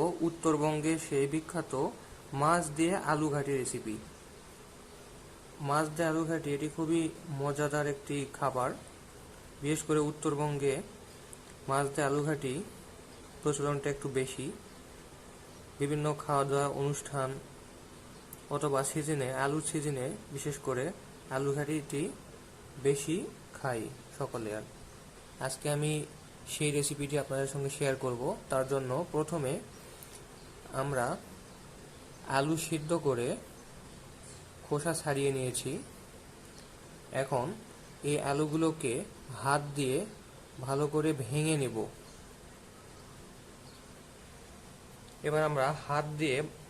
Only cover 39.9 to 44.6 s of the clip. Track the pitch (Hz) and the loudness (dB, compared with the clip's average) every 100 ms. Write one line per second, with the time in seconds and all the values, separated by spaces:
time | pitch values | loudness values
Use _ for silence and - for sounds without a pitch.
39.9 | 127 214 - - - - - 127 139 147 | 2 0 -8 -16 -18 -16 -6 0 4 4
40.9 | 151 156 135 113 147 156 151 127 110 107 | 4 4 2 2 2 4 4 2 0 -2
41.9 | - - - - - - - - - - | -4 -16 -16 -16 -16 -18 -18 -18 -18 -18
42.9 | - - - - - - - - - - | -16 -16 -16 -16 -18 -18 -18 -18 -18 -16
43.9 | - - - - - - - | -16 -18 -18 -16 -16 -16 -16